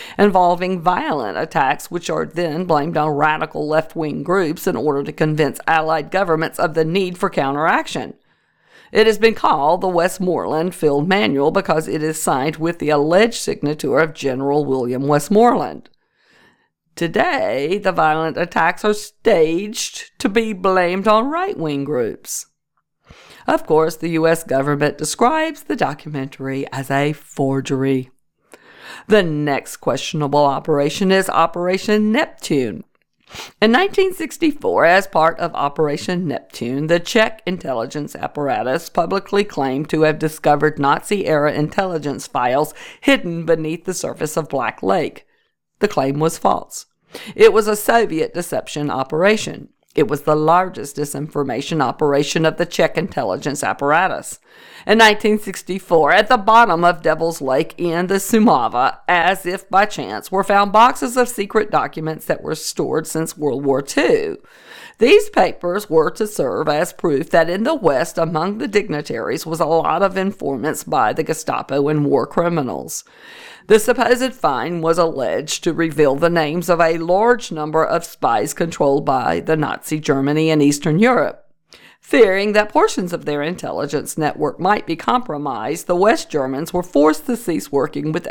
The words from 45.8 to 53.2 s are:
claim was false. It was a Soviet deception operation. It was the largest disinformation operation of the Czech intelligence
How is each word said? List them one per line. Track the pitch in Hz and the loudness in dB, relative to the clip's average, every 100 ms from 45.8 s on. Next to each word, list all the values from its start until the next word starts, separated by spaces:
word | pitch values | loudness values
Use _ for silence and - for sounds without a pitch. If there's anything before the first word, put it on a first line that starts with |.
| 202 | -2
claim | - 135 143 | 0 -2 0
was | 160 - | -2 0
false. | - - - - - _ _ - - - | 0 0 -4 -16 -20 _ _ -18 -6 6
It | 220 | 6
was | 214 214 | 6 0
a | 208 | 0
Soviet | - 233 208 160 156 | 2 2 2 -2 -4
deception | 170 170 123 - 151 147 | -4 -6 -6 -6 -6 -4
operation. | 127 131 156 196 214 - - - _ _ - | -4 -4 0 2 2 -2 -10 -16 _ _ -2
It | 139 | 0
was | 143 | 0
the | - 151 | 0 2
largest | 156 175 185 143 - - | 4 4 2 -6 -10 -8
disinformation | 147 139 151 147 135 120 - 160 | -8 -6 -6 -4 -4 -4 -2 -2
operation | 123 - 147 143 151 - 160 | -2 0 0 2 0 0 0
of | 156 | 0
the | 170 | -2
Czech | - 165 160 | 0 0 0
intelligence | 139 - | -4 -4